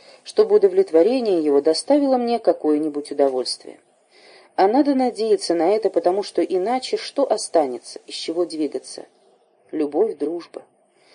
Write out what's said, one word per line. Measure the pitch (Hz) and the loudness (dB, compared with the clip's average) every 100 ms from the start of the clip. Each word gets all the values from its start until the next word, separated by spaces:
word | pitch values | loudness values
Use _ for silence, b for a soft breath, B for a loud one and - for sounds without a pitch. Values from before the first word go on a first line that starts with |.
| b b | b b
чтобы | - - 190 208 | -6 0 4 4
удовлетворение | 196 185 190 160 190 262 226 175 | 4 4 4 4 4 2 0 0
его | 151 143 | 2 2
доставило | 156 160 - 294 277 254 | 2 0 2 2 2 0
мне | 240 233 | 0 -2
какое-нибудь | - 170 156 151 156 143 147 | 0 0 0 0 -2 -6 -6
удовольствие. | 143 139 127 123 - - - _ _ _ b b b b | 0 0 0 -6 -8 -14 -20 _ _ _ b b b b
А | - 190 | 0 2
надо | 254 285 | 4 2
надеяться | 262 254 202 220 202 - | 2 0 0 0 0 0
на | 170 165 | 0 2
это, | 214 202 | 2 0
потому | 175 175 196 | 0 0 -2
что | 196 - | -4 -4
иначе | 170 185 196 254 - 415 | -2 -2 -2 -4 -4 -8
что | - - 262 | -6 -4 -2
останется, | - - 170 139 120 - - - | -2 -2 0 0 -4 -12 -20 -16
из | - | -12
чего | - 165 | -6 -4
двигаться? | 170 160 147 131 - - - _ _ _ _ _ _ | -4 -4 -6 -6 -12 -18 -20 _ _ _ _ _ _
Любовь, | 156 147 147 220 165 | -6 -2 0 -2 -2
дружба. | 147 170 - - - _ _ b b | -6 -6 -12 -18 -18 _ _ b b